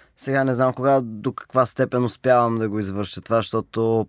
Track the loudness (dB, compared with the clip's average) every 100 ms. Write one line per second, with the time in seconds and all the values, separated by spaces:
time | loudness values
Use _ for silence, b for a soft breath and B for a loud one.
0 | B -12 -4 0 0 0 0 0 2 2
1 | 0 -6 -6 -6 -2 0 0 0 -2 0
2 | -2 0 2 4 4 0 -2 -4 -4 -6
3 | -6 -8 -2 -2 0 -4 -4 -2 0 0